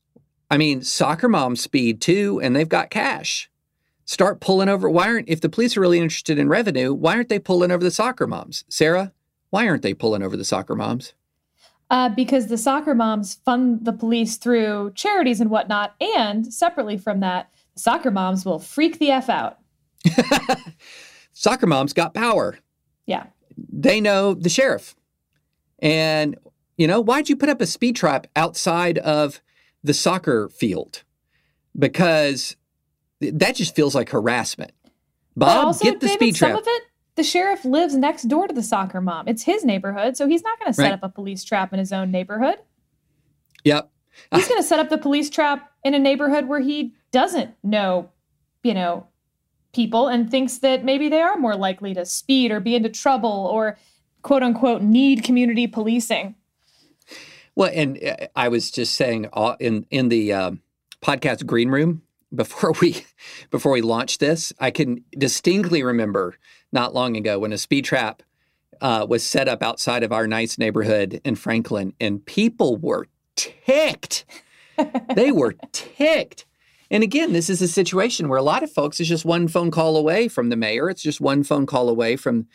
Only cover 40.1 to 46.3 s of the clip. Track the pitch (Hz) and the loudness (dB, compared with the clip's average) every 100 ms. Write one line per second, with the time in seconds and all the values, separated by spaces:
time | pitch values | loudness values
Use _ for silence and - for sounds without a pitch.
40.1 | 262 285 330 440 453 392 220 285 190 190 | 0 0 0 0 -4 -2 2 2 0 -8
41.1 | 196 196 190 - 202 190 190 190 190 185 | -10 -10 -10 -4 -4 -2 -4 -4 -4 -2
42.1 | 185 185 214 277 415 _ _ _ _ _ | -4 -4 -2 -2 -2 _ _ _ _ _
43.1 | _ _ _ _ _ 143 147 - _ _ | _ _ _ _ _ 2 2 -2 _ _
44.1 | - - 330 381 453 311 311 311 311 285 | -20 0 0 2 0 2 2 2 -2 0
45.1 | 294 294 - 294 277 - _ 277 285 269 | 0 0 0 0 -2 -8 _ 0 2 2
46.1 | 277 294 | 2 2